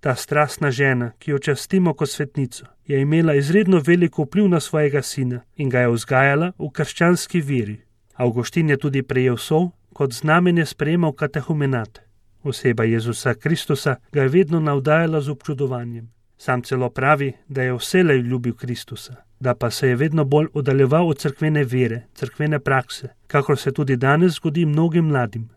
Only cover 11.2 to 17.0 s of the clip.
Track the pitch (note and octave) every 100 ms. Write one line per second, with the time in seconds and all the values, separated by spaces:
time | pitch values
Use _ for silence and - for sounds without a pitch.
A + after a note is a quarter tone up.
11.2 | D3 D3+ C3 D#3 C#3 C3 G#2+ - _ _
12.2 | _ _ D3 C3 C3+ A#2 A2+ A#2 A2+ A2
13.2 | - A2+ D3+ D#3+ - C#3+ - C3 _ D3
14.2 | C3 D#3+ F3 E3 D#3 C#3+ C3+ D#3 E3 D#3+
15.2 | C#3 C#3+ - C#3 C3+ B2 A#2+ A#2 A2+ _
16.2 | _ _ - B2+ A#2+ C3 B2 -